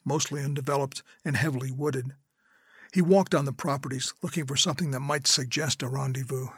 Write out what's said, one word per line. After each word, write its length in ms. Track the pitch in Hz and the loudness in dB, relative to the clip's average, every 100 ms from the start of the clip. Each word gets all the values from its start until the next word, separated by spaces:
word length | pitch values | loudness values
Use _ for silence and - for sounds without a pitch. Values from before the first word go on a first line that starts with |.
mostly 380 | 139 147 - 147 | -2 0 0 -4
undeveloped 600 | 139 143 135 143 139 - - - | -4 -2 0 0 0 -6 -18 -8
and 120 | 175 135 | -2 0
heavily 340 | 156 131 131 | 0 0 -4
wooded. 440 | 131 147 135 127 - _ _ _ _ _ - - | -2 -2 -2 -6 -10 _ _ _ _ _ -20 -2
He 100 | 190 | 2
walked 320 | 170 196 185 | 6 6 6
on 100 | 156 | 2
the 80 | 139 | 2
properties, 600 | 117 - 139 139 131 - - | -2 -2 -2 -2 -4 -4 -6
looking 240 | 175 175 135 | -4 -4 -2
for 100 | 131 | 0
something 360 | 185 147 160 | 2 2 0
that 80 | 131 | -2
might 260 | 143 147 - | -2 0 2
suggest 560 | - 131 147 151 - | 2 0 -2 -2 -2
a 60 | 127 | -4
rendezvous. 600 | 135 135 131 131 131 131 | -2 -2 -2 -4 -4 -6